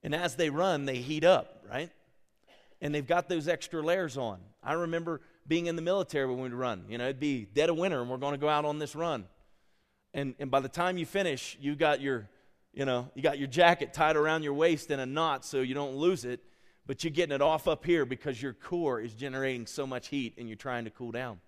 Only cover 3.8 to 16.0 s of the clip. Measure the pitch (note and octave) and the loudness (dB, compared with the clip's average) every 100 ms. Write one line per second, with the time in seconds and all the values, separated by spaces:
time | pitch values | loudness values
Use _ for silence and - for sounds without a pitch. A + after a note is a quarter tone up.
3.8 | D#3 F3+ E3+ C3 A#2+ F#2 F#2+ _ - D#3+ | 0 0 0 -4 -6 -6 -14 _ -4 -2
4.8 | E3+ E3 E3 D#3+ - _ - E3 E3+ E3 | 0 -2 -2 -6 -8 _ -2 0 0 -2
5.8 | E3 G3 F#3 D3 C3+ B2+ C3 A#2+ B2+ G2+ | 0 0 0 0 0 -2 -4 -4 -4 -4
6.8 | G2 A2+ B2 C#3 D3+ C3 G2+ G#2 D#3+ E3 | -6 -4 -4 -2 -2 -2 -2 2 4 4
7.8 | F#3 D3+ B2 B2+ C#3+ C#3+ D3 D3 D3+ D3+ | 0 0 -2 -4 -4 0 2 2 0 -2
8.8 | D3 D3 E3+ C3+ F2+ _ _ _ _ _ | -6 -4 -4 -4 -6 _ _ _ _ _
9.8 | _ _ _ - C#3 B2+ C#3 C3+ C3+ - | _ _ _ -6 -6 -4 0 0 0 -2
10.8 | F3 F#3 E3 G3 F#3 C3+ - - C#3 D3 | -2 0 -2 0 0 -2 -6 -6 -4 2
11.8 | D#3 C#3+ C#3 B2+ G#2 _ _ _ _ - | 4 4 0 -4 -6 _ _ _ _ -4
12.8 | C3+ B2 B2+ - D3 C#3+ C#3 B2+ E3+ F3 | 0 0 -2 0 0 0 -4 6 8 6
13.8 | C#3+ - D#3 D#3 D3+ D#3+ D3+ C#3+ E3 D#3 | 0 2 4 4 2 2 0 2 4 2
14.8 | - C#3+ C3 C#3+ D#3+ C#3 - C#3 C3 C3 | -2 -4 -2 0 0 -2 -2 -2 0 -2
15.8 | C#3+ C3+ | -4 2